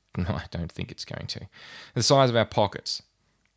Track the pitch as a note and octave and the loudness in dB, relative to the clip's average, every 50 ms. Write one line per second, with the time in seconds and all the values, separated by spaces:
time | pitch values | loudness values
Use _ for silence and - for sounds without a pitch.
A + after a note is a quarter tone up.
0 | _ _ _ - F2+ E2 - C#2 - - - F2 E2+ D#2+ - - - - - - | _ _ _ -4 -4 -2 -2 -4 -6 -8 -8 -8 -8 -8 -8 -10 -10 -10 -10 -14
1 | - - - - - - - - - - _ - - - - - - - _ B2+ | -14 -12 -12 -12 -10 -10 -12 -12 -12 -16 _ -20 -20 -20 -20 -20 -20 -8 _ -2
2 | A#2 - D3 C3+ C3+ B2+ A#2 A#2 G#2+ - - - G#2+ G2 - - - - - - | 2 4 6 6 6 6 6 4 2 2 2 2 2 2 0 -6 -8 -8 -10 -10
3 | - _ _ _ _ _ _ _ _ _ _ | -10 _ _ _ _ _ _ _ _ _ _